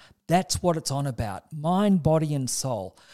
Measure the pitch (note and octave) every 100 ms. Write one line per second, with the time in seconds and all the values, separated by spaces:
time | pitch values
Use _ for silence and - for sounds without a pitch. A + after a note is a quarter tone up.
0 | - _ - F3 F#3 - F3+ D#3+ - C#3
1 | C#3 A#2+ A2 F#2+ - D#3+ D3+ F#3 G#3 F#3+
2 | D3+ D#3+ D#3 C#3+ B2 - C3+ A2+ F#2 -
3 | _